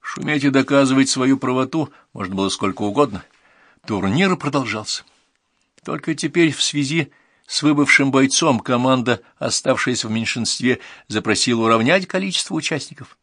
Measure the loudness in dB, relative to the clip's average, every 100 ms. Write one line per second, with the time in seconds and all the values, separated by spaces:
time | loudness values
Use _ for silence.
0 | -12 -8 -4 0 2 2 4 4 4 4
1 | 2 2 2 2 0 -2 -2 -2 -6 -10
2 | _ -10 -6 -2 -2 0 -4 -2 -2 2
3 | 0 0 -14 _ _ _ _ _ -6 -2
4 | 0 2 2 0 -2 -4 -4 -6 -6 -10
5 | -10 _ _ _ _ _ _ _ -10 -8
6 | -4 -4 -2 2 2 2 -2 -2 -2 -2
7 | -4 _ _ _ _ 0 2 4 2 0
8 | 0 2 2 2 2 0 0 0 2 0
9 | 0 -2 -4 _ -4 -2 -2 0 0 -2
10 | -2 -4 -2 -4 -4 -2 0 0 -4 -20
11 | _ -2 0 0 2 2 4 4 4 2
12 | 0 -4 -2 -4 -4 -4 -4 -6 -6 -16
13 | -20 _